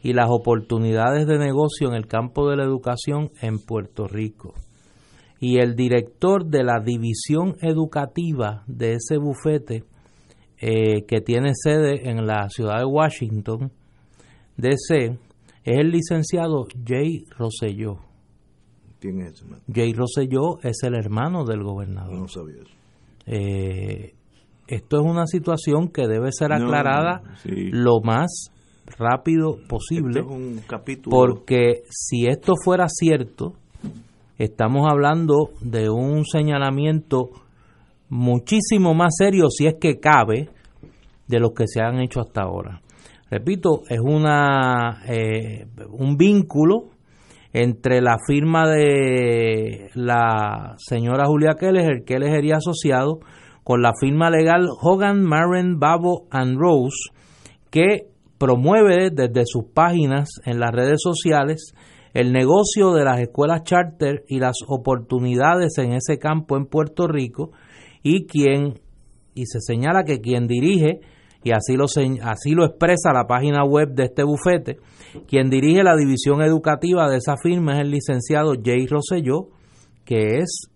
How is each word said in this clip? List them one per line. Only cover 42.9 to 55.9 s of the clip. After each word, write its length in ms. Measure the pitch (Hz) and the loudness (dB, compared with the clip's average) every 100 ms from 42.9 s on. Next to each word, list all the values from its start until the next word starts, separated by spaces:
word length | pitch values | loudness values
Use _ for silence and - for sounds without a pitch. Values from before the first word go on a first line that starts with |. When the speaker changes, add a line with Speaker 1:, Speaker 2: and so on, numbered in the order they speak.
| - - - _ | -20 -20 -20 _
Speaker 1:
Repito, 520 | 107 123 196 180 151 - | -6 -4 -2 0 0 -2
es 100 | 117 | -2
una, 1000 | 127 151 151 147 143 135 127 123 117 110 127 | 0 2 2 2 2 2 0 0 -2 -6 -6
eh, 580 | 117 110 110 110 107 104 117 104 | -4 -2 -4 -6 -12 -16 -20 -18
un 260 | 113 135 143 | -6 -2 4
vínculo 760 | 190 202 165 143 156 220 - _ _ _ _ - _ | 4 4 2 2 2 2 -4 _ _ _ _ -20 _
entre 480 | - 123 110 127 127 | -2 -2 0 0 2
la 180 | 123 113 | 4 0
firma 440 | - 143 156 165 160 | 2 0 2 2 4
de 1200 | 156 147 139 131 127 123 117 113 110 110 104 101 | 4 4 4 2 2 2 2 0 0 -4 -8 -12
la 800 | 123 123 120 117 110 104 107 101 110 | -6 0 2 2 0 -2 -6 -12 -18
señora 500 | - 117 117 131 143 | -6 -4 0 0 2
Julia 280 | 151 156 156 | 4 2 2
Kelleher, 460 | 185 190 165 127 | 2 2 2 -2
Kelleher 400 | - 127 143 151 | -4 -2 0 0
y 80 | 147 | 2
Asociado, 680 | 156 165 160 151 127 139 160 - - - - | 0 -2 -2 0 2 0 -4 -12 -20 -20 -16
con 180 | - 120 | 0 2
la 100 | 120 113 | 4 2
firma 300 | 139 147 165 | 0 2 4
legal 380 | 160 160 175 180 - | 4 4 4 2 0
Hogan, 440 | 170 190 202 202 | 2 2 2 2
Marren, 560 | 185 156 170 180 180 165 | 2 2 2 2 0 2
Babo 460 | 156 | 2